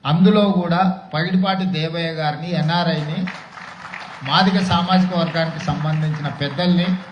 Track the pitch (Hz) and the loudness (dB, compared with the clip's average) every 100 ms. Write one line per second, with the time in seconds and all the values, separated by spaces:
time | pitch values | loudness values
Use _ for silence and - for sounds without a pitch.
0 | 135 170 190 208 202 185 170 170 185 185 | 0 6 6 6 4 2 0 2 2 0
1 | - 151 175 185 190 190 185 156 160 170 | -6 -4 0 0 2 0 -2 -2 -4 -4
2 | 165 160 151 151 170 165 151 175 170 156 | -6 -2 -4 -4 -4 -2 0 0 0 -2
3 | 147 185 185 - - - - - - - | -2 -4 -6 -8 -16 -18 -18 -16 -16 -14
4 | - - 131 160 196 185 - 175 180 185 | -14 -12 0 4 4 2 2 0 4 2
5 | 180 175 160 165 160 - - 143 151 156 | 4 0 0 -2 -4 -4 -4 -2 -2 0
6 | 156 151 143 127 143 156 180 175 180 185 | -2 -4 -6 -4 -4 0 2 2 2 -2
7 | - | -4